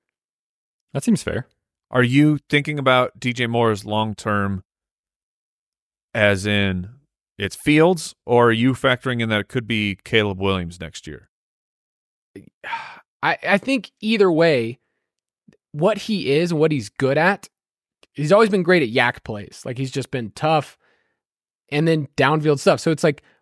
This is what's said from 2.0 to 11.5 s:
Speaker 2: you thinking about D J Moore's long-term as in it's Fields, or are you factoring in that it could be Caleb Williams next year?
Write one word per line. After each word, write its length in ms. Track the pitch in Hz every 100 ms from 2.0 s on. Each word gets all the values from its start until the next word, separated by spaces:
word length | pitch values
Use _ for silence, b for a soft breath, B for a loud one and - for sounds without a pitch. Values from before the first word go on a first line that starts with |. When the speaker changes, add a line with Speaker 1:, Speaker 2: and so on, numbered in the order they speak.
Speaker 2:
you 360 | 123 135 151 147 -
thinking 280 | 143 143 147
about 400 | 131 127 127 -
D 140 | 123
J 140 | 120 120
Moore's 400 | 117 117 104 107
long-term 760 | 107 110 101 107 104 98 95 - _ _ _ _ _ _ _ _ _ _ _ _ _ _
as 320 | 113 104 98
in 460 | 104 104 98 92 98 123 _ _ _ -
it's 180 | 101 -
Fields, 580 | - 151 165 175 - - -
or 220 | 120 120
are 40 |
you 220 | 113 127
factoring 480 | 127 131 123 135 120
in 80 | 113
that 100 | 107
it 80 | -
could 180 | 131 107
be 300 | 110 104 92
Caleb 340 | - 117 104 95
Williams 400 | 98 95 85 87
next 280 | 78 - -
year? 240 | 69 _ _ _